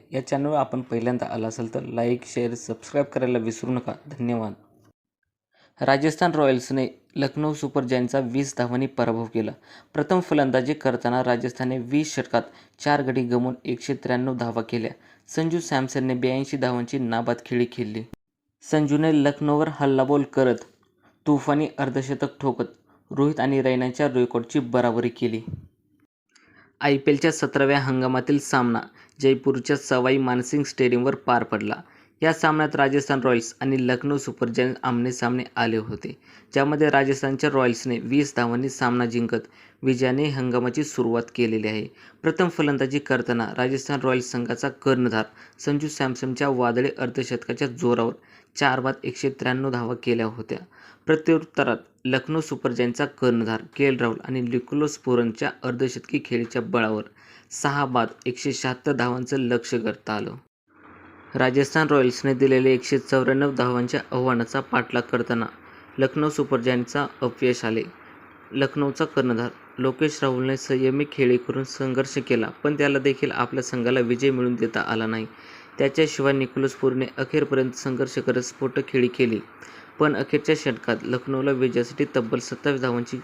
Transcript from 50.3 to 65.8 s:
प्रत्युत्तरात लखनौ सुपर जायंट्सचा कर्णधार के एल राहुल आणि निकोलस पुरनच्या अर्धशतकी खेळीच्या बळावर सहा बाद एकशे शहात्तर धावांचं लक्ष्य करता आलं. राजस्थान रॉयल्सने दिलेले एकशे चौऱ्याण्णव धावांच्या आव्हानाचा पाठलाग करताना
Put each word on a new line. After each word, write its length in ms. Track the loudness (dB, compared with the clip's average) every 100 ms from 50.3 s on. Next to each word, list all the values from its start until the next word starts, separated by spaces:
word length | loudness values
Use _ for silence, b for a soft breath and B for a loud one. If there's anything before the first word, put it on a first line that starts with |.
| -4 -10 -10 -10 B B B 0
प्रत्युत्तरात 680 | 0 4 2 2 -2 0 0 -4 _ -2
लखनौ 360 | -2 0 -4
सुपर 300 | -2 -2 -2
जायंट्सचा 340 | 0 -2 0 -4
कर्णधार 500 | 0 2 2 0 -4 -6 0
के 100 | 2
एल 120 | 2
राहुल 180 | 0 -2
आणि 180 | -4 -4
निकोलस 560 | -2 -2 -2 -2 -2 -2
पुरनच्या 520 | 0 2 2 -2 -6 -4
अर्धशतकी 560 | -6 -2 -2 -4 -6 -6 -2
खेळीच्या 360 | -4 -2 -4
बळावर 420 | -2 0 0 -2 -6 B B B B
सहा 340 | -4 -2 0 0
बाद 220 | 0 0 -4 -8
एकशे 280 | -4 -4
शहात्तर 400 | -2 -4 -4 -2
धावांचं 440 | 0 0 0 -2 -2
लक्ष्य 400 | 0 0 0 -4
करता 340 | -4 -6 -6
आलं. 220 | -6 -6 -10 _ _ _ _ -20 -20 -20 -20 -10 2
राजस्थान 520 | 2 4 2 2 4
रॉयल्सने 460 | 4 4 2 -2
दिलेले 400 | 4 4 6 6
एकशे 240 | 2 2 -2
चौऱ्याण्णव 540 | 2 2 4 2 2 2
धावांच्या 440 | 0 2 0 -2 -4
आव्हानाचा 480 | -2 2 2 0 -4
पाठलाग 400 | 0 -2 0 -2
करताना 440 | 0 -2 0 -2 -2 -8 B B